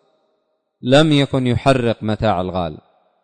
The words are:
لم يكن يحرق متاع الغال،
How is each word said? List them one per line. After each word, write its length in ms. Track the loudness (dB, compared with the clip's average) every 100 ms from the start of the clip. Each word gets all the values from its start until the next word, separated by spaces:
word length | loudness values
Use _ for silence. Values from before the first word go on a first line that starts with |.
| _ _ _ _ _ _ _ _
لم 300 | 0 2 4
يكن 360 | 2 0 -2 -2
يحرق 560 | 0 0 0 0 -4
متاع 380 | -4 -2 -2 -2
الغال، 360 | -4 -4 -6 -10 _ _ _ _